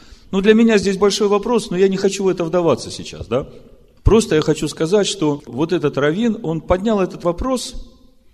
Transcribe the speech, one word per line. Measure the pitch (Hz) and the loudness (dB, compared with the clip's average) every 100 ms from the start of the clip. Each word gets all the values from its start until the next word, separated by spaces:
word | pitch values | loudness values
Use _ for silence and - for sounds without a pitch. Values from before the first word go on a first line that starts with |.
| - - - | -20 -20 -6
Ну, | 190 | 0
для | 202 | 4
меня | 220 226 208 | 6 6 4
здесь | 185 185 | 0 0
большой | 202 196 208 | 0 2 0
вопрос, | 202 220 233 - | 0 0 -2 -2
но | 175 | 0
я | 196 | 0
не | 190 | 2
хочу | 196 196 | -2 0
в | 190 | -2
это | 180 | -2
вдаваться | 165 180 165 113 95 | -2 0 2 0 -4
сейчас, | - 82 78 - | -14 -14 -14 -6
да? | 139 - - - - _ _ | -6 -6 -14 -20 -20 _ _
Просто | - 220 220 | 4 4 4
я | 156 | 0
хочу | 156 151 156 | 2 -2 -4
сказать, | - 165 208 190 | -4 0 2 0
что | - 151 143 | 0 -2 -2
вот | - 120 165 | -8 -4 -2
этот | 175 143 135 | 0 0 0
раввин, | 147 180 233 208 | 0 0 -2 -2
он | 156 160 | -6 -6
поднял | 156 185 220 208 | -2 -2 0 0
этот | 180 151 | -2 -2
вопрос, | 175 170 262 254 - - - - - _ _ | -4 -4 -4 -4 -6 -12 -16 -20 -20 _ _